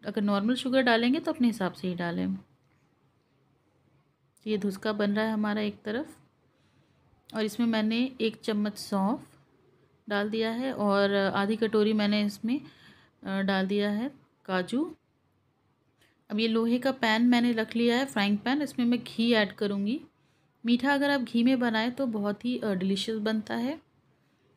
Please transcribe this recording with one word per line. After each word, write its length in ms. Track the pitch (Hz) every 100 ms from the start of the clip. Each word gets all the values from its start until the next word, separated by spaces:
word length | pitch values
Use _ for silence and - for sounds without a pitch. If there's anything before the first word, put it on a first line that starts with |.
| -
अगर 160 | 214
नॉर्मल 340 | 202 202 214 254
शुगर 260 | 254 262
डालेंगे 380 | 247 226 240 311
तो 140 | 320
अपने 140 | 311 240
हिसाब 260 | 214 180
से 140 | - 180
ही 80 | 175
डालें। 400 | 170 180 190 190
तो 80 | - _ _ _ _ _ _ _ _ _ _ _ _ _ _ _ _ _ _ _ 214
ये 100 | 214
धुसका 360 | 202 196 220
बन 220 | 208 208 208
रहा 100 | 220
है 60 |
हमारा 300 | 214 214 208
एक 140 | 208 208 208
तरफ 300 | 233 311 - _ _ _ _ _ _ _ _ _ _ - 220
और 80 |
इसमें 240 | 214 214 233
मैंने 440 | 220 214 226 262 -
एक 140 | 220 220
चम्मच 420 | - 208 208 208
सौंफ 500 | - 196 196 294 - _ _ _ _ _ _ _ -
डाल 200 | 202 208
दिया 220 | 220 226
है 220 | 233 262
और 420 | - 202 196 202 202
आधी 400 | 196 202 202 220
कटोरी 380 | 220 214 214
मैंने 320 | 214 208 208 208
इसमें, 360 | 208 220 285 - - - - _ _
अ, 180 | 190 190
डाल 260 | 196 190 190
दिया 220 | 202 208
है 220 | 208 269 - _ _ -
काजू। 500 | 185 180 247 359 - _ _ _ _ _ _ _ _ _ _ _ _ -
अब 80 | 214
ये 80 | 226
लोहे 320 | 226 233 247
का 120 | 262
पैन 300 | 262 226 220
मैंने 300 | 240 240 240
रख 240 | 226 220 233
लिया 220 | 233 240
है, 80 | 269
फ्राइंग 320 | 214 202 208
पैन, 240 | 240 294
इसमें 240 | 277 - 240
मैं 180 | 240
घी 300 | - - 233
ऐड 180 | 226 196
करूँगी। 500 | - 202 202 202 311 - _ _ _ _ _ 233
मीठा 280 | 240 269
अगर 160 | 277 285
आप 120 | 285
घी 220 | 226 233
में 160 | 240 254
बनाएं 320 | 240 220 233
तो 160 | 247 262
बहुत 380 | 214 208 208 247
ही, 120 | 247
अ, 160 | 214
डिलीशियस 440 | 185 190 196 - 220
बनता 380 | 214 220 214 233
है। 260 | 247 320 _ _ _ _ _ _ _